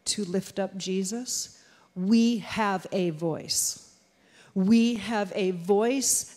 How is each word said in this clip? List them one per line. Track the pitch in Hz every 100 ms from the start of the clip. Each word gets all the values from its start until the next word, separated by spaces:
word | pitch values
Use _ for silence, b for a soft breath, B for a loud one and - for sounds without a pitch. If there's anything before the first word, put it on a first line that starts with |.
| -
to | -
lift | 180 190 190 -
up | 190 190
Jesus, | 185 190 185 233 254 - - B B B B 180
we | 190 226 233 226
have | - - 208 190 -
a | 190 180
voice. | 151 165 151 - - - - - _ _ b b b b 190
We | 190 233 233 226
have | 196 220 196 -
a | 185
voice | 175 175 202 233 269 - - -